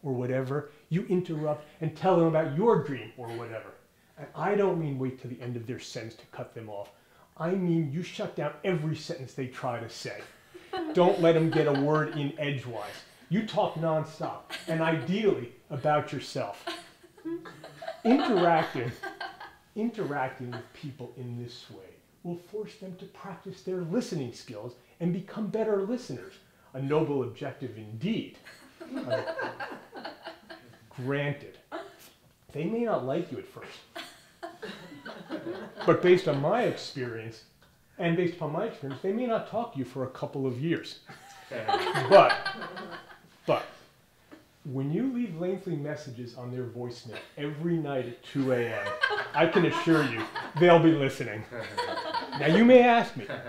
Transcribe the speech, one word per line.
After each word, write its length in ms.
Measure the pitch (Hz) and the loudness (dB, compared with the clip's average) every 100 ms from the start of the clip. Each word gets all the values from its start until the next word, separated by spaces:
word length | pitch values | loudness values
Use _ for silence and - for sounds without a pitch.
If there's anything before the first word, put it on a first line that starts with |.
or 100 | 143 | -4
whatever, 580 | 123 127 131 131 143 143 - - | -2 0 0 0 -4 -4 -12 -4
you 160 | 165 226 | -2 0
interrupt 560 | 180 180 156 151 147 - - | 0 0 -2 -2 -4 -6 -6
and 160 | 156 - | -6 0
tell 220 | 185 175 | 4 6
them 80 | 165 | 6
about 280 | 156 160 | 4 2
your 300 | 143 226 196 | 4 6 6
dream 280 | 143 131 - - | 2 -4 -8 -12
or 120 | 117 | -10
whatever. 440 | 117 117 113 - - _ _ _ - | -8 -8 -10 -12 -18 _ _ _ -18
And 80 | 147 151 | -14 -4
I 180 | 170 | 0
don't 240 | 202 196 170 | 4 4 2
mean 200 | 156 135 | 0 -2
wait 200 | 131 123 | -4 -4
till 120 | 123 | -10
the 100 | 120 | -10
end 160 | 123 120 | -8 -6
of 100 | 113 | -8
their 120 | 113 | -10
sentence 360 | - 123 110 - | -10 -10 -10 -14
to 100 | - | -16
cut 280 | - 147 | -14 -12
them 140 | - 107 | -12 -12
off. 220 | 101 101 - _ _ _ - | -12 -12 -16 _ _ _ -6
I 140 | 165 | -2
mean 380 | 196 180 165 151 | 2 4 4 2
you 120 | 143 | -2
shut 340 | - - 214 - | -6 -6 -6 -4
down 160 | 147 147 | -6 -4
every 320 | 202 170 156 | -2 0 0
sentence 380 | 143 - 139 127 | -4 -6 -10 -10
they 140 | - 127 | -8 -8
try 340 | - 135 117 | -6 -6 -4
to 80 | 113 | -8
say. 320 | - 123 104 - - _ - - 381 320 | -10 -10 -10 -14 -20 _ -20 -10 -6 0
Don't 300 | 240 180 - | 4 6 6
let 100 | 165 | 6
them 160 | 160 160 | 6 4
get 180 | 156 147 | 4 4
a 140 | 139 | 4
word 340 | 143 156 147 151 | 4 2 2 -2
in 160 | 143 - | -4 -2
edgewise. 540 | 143 139 120 113 101 101 - - - | -4 -4 -6 -8 -10 -12 -18 -20 -4
You 160 | 180 220 | -2 0
talk 300 | 180 196 160 | 0 0 0
nonstop, 640 | 165 156 151 - 139 - - - - | 0 0 -2 -6 -8 -8 -12 -12 -4
and 140 | 160 | 0
ideally 720 | 160 160 131 196 220 - 120 - - | 2 0 0 2 2 2 -2 -12 -10
about 420 | 143 151 151 - | -2 2 2 0
yourself. 500 | - - 139 104 101 - 339 339 - 359 - 320 339 - - - - - - | -6 -6 -6 -6 -8 -10 -10 -12 -20 -20 -14 -8 -8 -10 -18 -18 -12 -12 -2
Interacting, 880 | 226 262 - 208 175 160 160 135 123 117 - - - - - - _ - | 4 4 4 4 6 4 2 -2 -4 -6 -10 -10 -12 -12 -18 -20 _ -4
interacting 760 | 233 226 151 143 131 - 123 | -4 -2 -4 -2 -4 -4 -10
with 240 | 120 117 | -10 -12
people 360 | - 147 123 120 - | -12 -12 -10 -14 -12
in 260 | 123 120 | -10 -8
this 280 | 120 - - | -10 -14 -18
way 80 | 98 - - _ _ | -20 -20 -20 _ _
will 140 | 175 170 | -10 -8
force 380 | - 208 202 - | -8 -10 -10 -12
them 180 | 185 175 | -14 -12
to 100 | 170 | -16
practice 560 | - 196 170 196 - | -16 -14 -14 -14 -10
their 180 | - 185 | -6 -4
listening 520 | 170 208 240 170 127 | -2 -2 -2 -4 -6
skills 400 | - - 107 117 - _ - | -8 -14 -12 -12 -14 _ -4
and 120 | 170 | -2
become 360 | 180 - - 208 | -2 -4 -8 -4
better 340 | 220 220 202 | -2 0 0
listeners. 520 | 190 247 - 131 - - - _ _ | 0 -4 -6 -10 -12 -18 -20 _ _
A 60 | 131 | -6
noble 440 | 135 151 156 143 | 0 2 2 0
objective 520 | 120 107 143 - 123 110 | -2 -6 -10 -8 -10 -10
indeed. 640 | 107 110 160 220 - - - - - - 285 - | -12 -4 -2 -2 -4 -12 -20 -20 -20 -20 -12 -8
Uh, 260 | - - - 523 453 - 277 - - - - 302 - - - - - - - | -4 -2 -2 -6 -6 -8 -12 -12 -16 -16 -14 -14 -16 -18 -18 -20 -20 -20 -18
granted, 680 | - 127 139 143 139 - - _ 330 - - - - _ _ - | -8 -4 -2 -2 -4 -10 -20 _ -14 -12 -18 -20 -20 _ _ -12
they 140 | 143 170 | -6 -4
may 180 | 226 | -2
not 200 | 233 165 | 0 0
like 280 | 127 156 175 | 0 -2 -4
you 60 | 107 | -8
at 80 | - | -12
first. 180 | - - - - - - - - _ 339 - 427 - 175 285 - - - 311 170 190 - - | -14 -16 -18 -18 -16 -16 -18 -20 _ -16 -14 -14 -14 -16 -16 -16 -16 -10 -10 -8 -10 -12 -2
But 160 | - - | 2 4
based 280 | 180 180 165 | 6 6 6
on 120 | 139 | 0
my 220 | 147 226 | 2 2
experience, 800 | 202 - - 139 123 113 113 - - _ _ _ _ - | 0 -2 -8 -8 -6 -8 -10 -14 -20 _ _ _ _ -4
and 180 | 170 165 | 0 2
based 180 | 175 | 0
upon 180 | - 151 | -2 -4
my 140 | 160 226 | -2 -4
experience, 360 | - 139 131 | -6 -10 -6
they 100 | 190 | -2
may 140 | 220 247 | -2 0
not 240 | 226 - | -2 -2
talk 220 | 208 233 | -4 -4
to 60 | 139 | -6
you 40 | |
for 200 | 127 139 | -6 -6
a 60 | 127 | -6
couple 360 | - 139 147 135 | -6 -8 -4 -2
of 140 | 120 | -2
years. 400 | 156 160 - - - - - - - 262 - 403 370 - 131 | -2 -2 -4 -16 -18 -20 -20 -20 -12 -6 0 0 0 0 10
But, 280 | 196 - - - - - - - - - - - - | 12 12 6 -2 -8 -10 -10 -12 -14 -16 -20 -20 -6
but 200 | - 120 - - - _ _ _ _ - _ _ | 0 0 0 -12 -20 _ _ _ _ -20 _ _
when 280 | 156 131 139 | -8 -4 -2
you 200 | 165 269 | 0 0
leave 280 | 240 233 160 | -2 -4 -4
lengthy 340 | 180 190 180 | -4 -4 -4
messages 640 | 156 143 127 - 117 120 - | -4 -4 -8 -10 -12 -12 -10
on 160 | 123 | -8
their 140 | 127 117 | -6 -8
voicemail 520 | 113 120 120 120 98 - - | -8 -10 -10 -14 -14 -14 -8
every 400 | 147 147 165 170 | -6 -2 0 0
night 300 | 143 135 120 | 0 -2 -2
at 160 | 117 | -8
two 300 | - 139 131 | -6 -2 2
A 200 | 123 117 | 2 0
M, 140 | 110 - - - - - | -2 -4 0 0 0 -2
I 140 | 147 165 | 2 4
can 180 | 190 160 | 6 4
assure 380 | - - 160 | 2 4 4
you 180 | 139 113 110 - - 147 | 4 -2 -6 -6 -6 6
they'll 180 | 175 170 | 10 10
be 140 | 160 | 10
listening. 500 | 151 135 - 120 107 110 120 107 - 494 - - - - - | 6 4 0 -4 -6 -8 -10 -8 -6 -4 -4 -4 -6 -4 0
Now 80 | 139 | 4
you 180 | 180 | 8
may 180 | 240 254 | 12 12
ask 340 | 247 233 214 - | 10 6 4 -2
me, 100 | 104 123 | -8 -8